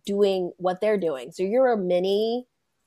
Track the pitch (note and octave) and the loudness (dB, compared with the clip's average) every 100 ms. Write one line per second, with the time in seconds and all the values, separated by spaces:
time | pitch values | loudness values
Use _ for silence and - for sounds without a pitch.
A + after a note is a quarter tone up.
0 | - G3+ G3+ F#3+ F3 - F3+ F#3 G#3+ G#3 | -4 2 2 2 -4 -4 -4 0 0 0
1 | E3 C3+ B2 - F#3+ A#3+ C4 A3 F3+ F3+ | 0 -4 -8 -6 -2 2 2 2 0 0
2 | F#3 G3+ A3 B3 B3+ _ _ _ | 2 0 0 -4 -8 _ _ _